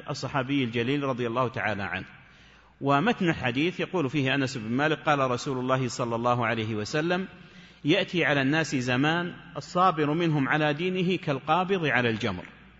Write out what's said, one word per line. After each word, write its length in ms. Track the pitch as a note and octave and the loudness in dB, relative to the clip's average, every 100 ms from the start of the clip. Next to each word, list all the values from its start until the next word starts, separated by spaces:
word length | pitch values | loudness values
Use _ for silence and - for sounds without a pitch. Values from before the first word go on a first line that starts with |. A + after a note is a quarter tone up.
| - | -10
الصحابي 540 | C#3 B2+ C#3+ B2+ C#3+ | -8 -4 -2 0 0
الجليل 400 | A#2+ A#2+ A#2 C#3+ | 0 0 0 0
رضي 240 | C#3 B2 A#2+ | -2 -2 -2
الله 200 | A#2+ B2 | 0 -2
تعالى 360 | A2 G2+ G2 | -2 -4 -4
عنه. 220 | F#2+ F#2 - - - - - - - - | -4 -6 -8 -16 -20 -20 -20 -20 -20 -4
ومتن 480 | C3+ C#3 G#3 A3 F3 | 2 2 2 2 0
الحديث 500 | - B2+ B2 E3+ F3 | 0 0 0 0 -2
يقول 300 | D#3 F#3 C3+ | -4 -2 0
فيه 260 | D3+ C3+ C#3 | 0 0 0
أنس 220 | B2+ B2+ | 0 -4
بن 140 | A2 | -4
مالك: 280 | B2 D#3 D3 | 0 0 0
قال 320 | D#3+ C#3+ C3 | 2 2 2
رسول 260 | B2 D3 B2+ | 0 -4 -4
الله 300 | B2+ C3 B2 | 0 0 0
صلى 280 | - A#2+ A#2 | -4 -2 0
الله 300 | A#2+ A#2+ A2+ | 0 2 2
عليه 300 | A2+ A2 G#2+ | 0 -2 -4
وسلم: 520 | G#2 D3+ E3+ F3+ F#3 - - - - - C#3+ | -2 -2 0 -2 -4 -12 -20 -20 -20 -4 2
يأتي 400 | F#3+ - F3 C#3 | 2 2 0 2
على 160 | C#3+ | 2
الناس 340 | C3+ D#3+ D3+ C#3 | 2 2 0 0
زمان 580 | B2 B2 D3+ E3+ F3 - - C#3+ | 0 2 2 2 -2 -8 -14 -14
الصابر 560 | - F3+ F#3 D#3 D3 | -4 2 4 4 2
منهم 360 | D#3+ E3+ D3+ B2+ | 2 2 2 2
على 240 | D3+ D3+ | 2 2
دينه 440 | D3 F3+ F#3 F3+ F3 | 0 -2 0 0 0
كالقابض 680 | - C3+ D3+ E3+ F#3 G3 D3+ | -2 -2 0 0 2 0 2
على 240 | A#2+ A#2+ | 2 2
الجمر. 360 | G#2+ A2+ F2+ - - - - | 0 -2 -4 -8 -18 -20 -20